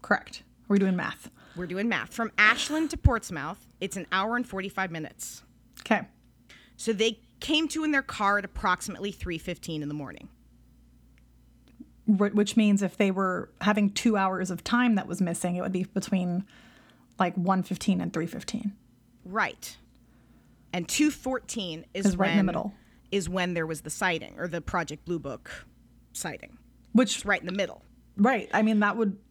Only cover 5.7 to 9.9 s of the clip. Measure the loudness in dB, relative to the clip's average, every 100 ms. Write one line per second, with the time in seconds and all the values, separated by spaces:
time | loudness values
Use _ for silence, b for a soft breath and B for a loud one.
5.7 | -20 0 0 0 _ _ _ _ B B
6.7 | -8 -4 0 0 0 _ _ 0 0 0
7.7 | -2 0 0 -2 0 2 2 -2 -2 0
8.7 | 0 -2 -6 -8 -6 -8 -6 -6 -8 -6
9.7 | -6 -4